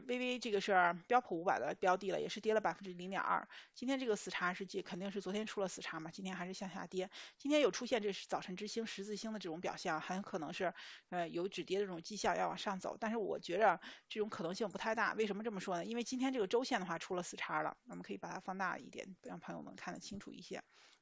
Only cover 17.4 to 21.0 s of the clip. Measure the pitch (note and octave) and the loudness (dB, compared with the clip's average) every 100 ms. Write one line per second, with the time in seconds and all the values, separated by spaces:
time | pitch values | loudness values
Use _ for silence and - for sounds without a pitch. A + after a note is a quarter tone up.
17.4 | - D#3+ D#3 - B3 F3 F3+ G3+ E3+ E3+ | -2 0 0 -4 -12 -12 -8 -8 -6 -8
18.4 | - F#3 F#3 - F#3 - - F3+ - F3+ | -6 -2 -2 -2 -8 -10 -10 -12 -12 -10
19.4 | - D#3+ - F#3 - - - G3 - - | -8 -10 -10 -10 -10 -10 -8 -10 -10 -14
20.4 | F3+ - - - - - | -10 -10 -12 -20 -20 -16